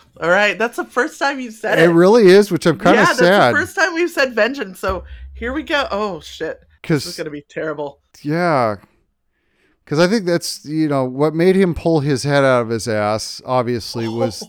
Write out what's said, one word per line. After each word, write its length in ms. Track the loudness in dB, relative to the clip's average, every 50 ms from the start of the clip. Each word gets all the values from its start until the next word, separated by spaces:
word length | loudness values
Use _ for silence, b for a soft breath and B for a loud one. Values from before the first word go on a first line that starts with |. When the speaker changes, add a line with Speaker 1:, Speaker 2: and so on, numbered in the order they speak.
| _ _ _ -6
Speaker 1:
all 80 | -2 0
right. 280 | 2 2 2 0 0 -2
That's 180 | -4 -4 -4 -8
the 80 | -10
first 320 | -6 -4 -4 -4 -4 -4 -4
time 220 | -4 -4 -4 -6
you've 160 | -10 -12 -12
said 240 | -8 -4 -2 2 4
Speaker 2:
It 100 | 4 4
Speaker 1:
it. 40 | 6
Speaker 2:
really 340 | 6 6 6 6 6 8 8
is, 240 | 8 8 6 4
which 160 | 0 0 2 0
I'm 100 | 0 2
kinda 220 | 2 2 4 4
Speaker 1:
Yeah, 60 | 4
that's 120 | 2 2 4
Speaker 2:
sad. 360 | 4 4 4 4 4 4 2
Speaker 1:
the 40 | 2
first 160 | -2 -2 -2
time 180 | -2 -2 0 0
we've 160 | -2 -2 -2
said 240 | 0 -2 -2 -2 0
vengeance. 440 | 0 -2 -2 -2 -6 -10 -10 -10 -8
So 240 | -6 -6 -6 -6 b b b b b b b
here 180 | -10 -10 -8
we 120 | -6 -8 -6
go. 240 | -4 -2 -2 -2 -2
Oh, 300 | -4 -6 -6 -6 -8 -10
shit. 400 | -14 -18 -12 -10 -10 -10 -10 -12 _ _ _ _ -4 -2
This 180 | -2 -2 -2
is 80 | -6 -10
Speaker 2:
'Cause 40 | -12
Speaker 1:
gonna 140 | -12 -12
be 100 | -12 -14 -16 _
terrible. 500 | -10 -8 -8 -6 -6 -8 -8 -10 -12 _ _ _ _ -12
Speaker 2:
Yeah. 540 | -6 -4 -2 -2 0 0 0 2 0 0 -2 -6 -10 _ _ _ _ _ _ _ _ _ _ _ _ _ _ _ _ _ _ _ _ -4
'Cause 100 | 0 2
I 80 | 2 2
think 180 | 2 0 0
that's, 400 | -2 -2 -2 -4 -6 -10 -12 -12
you 220 | -8 -4 -2 -2 0
know, 160 | 0 -2 -2
what 280 | -2 -2 -2 -2 0 0
made 220 | 2 2 2 4
him 180 | 4 2 0 0
pull 260 | -2 -2 0 0 0
his 220 | 0 0 -2 -2 -2
head 200 | 0 0 2 4
out 180 | 4 2 2 0
of 60 | -2
his 180 | -4 -6 -4 -4
ass, 540 | -2 -2 0 0 -2 -2 -4 -8 -14 -14 -8
obviously, 600 | -4 -2 -2 -2 -2 -4 -6 -6 -8 -8 -8 -6 -6
was 360 | -4 -4 -4 -4 -6 -10 -12